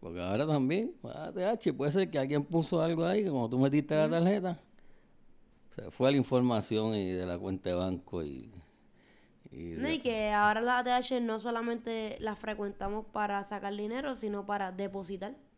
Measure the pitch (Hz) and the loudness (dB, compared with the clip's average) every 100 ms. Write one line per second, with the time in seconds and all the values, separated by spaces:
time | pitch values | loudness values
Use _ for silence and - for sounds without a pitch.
0 | 82 87 87 104 156 151 131 175 233 349 | -10 -6 -2 0 2 2 2 2 -2 -6
1 | - - 156 - 185 226 - 139 143 160 | -12 -10 -8 -2 0 0 0 0 2 2
2 | 180 156 135 147 143 165 156 175 165 165 | 2 0 2 0 2 0 2 2 2 2
3 | 165 196 196 139 113 127 135 143 147 156 | 2 2 2 0 0 4 6 4 4 4
4 | 156 165 170 202 185 175 - - - - | 4 6 4 4 0 -6 -10 -20 -20 -20
5 | _ - - - - _ - - 90 - | _ -20 -20 -20 -20 _ -18 -14 -14 2
6 | 127 143 127 127 123 113 98 110 110 107 | 4 4 4 4 4 2 0 0 2 0
7 | 95 92 90 87 95 95 - 87 92 92 | 0 -2 -2 -4 -4 -4 -2 0 0 -2
8 | - 90 78 67 58 92 - _ _ _ | -6 -6 -6 -8 -14 -20 -20 _ _ _
9 | _ - _ _ - - 170 165 277 320 | _ -20 _ _ -20 -14 -10 -4 -2 0
10 | 240 226 214 208 208 214 240 247 247 247 | 0 0 0 4 4 4 2 2 2 0
11 | 247 254 233 220 214 233 233 233 233 226 | 2 0 0 -2 -2 -2 -2 -4 -4 -4
12 | 220 - 220 208 - 208 202 202 196 208 | -6 -6 -6 -6 -8 -6 -6 -6 -4 -4
13 | 214 - 208 202 196 202 202 208 208 240 | -6 -2 -2 -2 -4 -6 -6 -4 -4 -4
14 | 285 254 220 208 202 202 196 185 196 196 | -4 -4 -4 -4 -2 -2 -2 -4 -6 -6
15 | 180 196 196 277 - | -8 -8 -8 -10 -20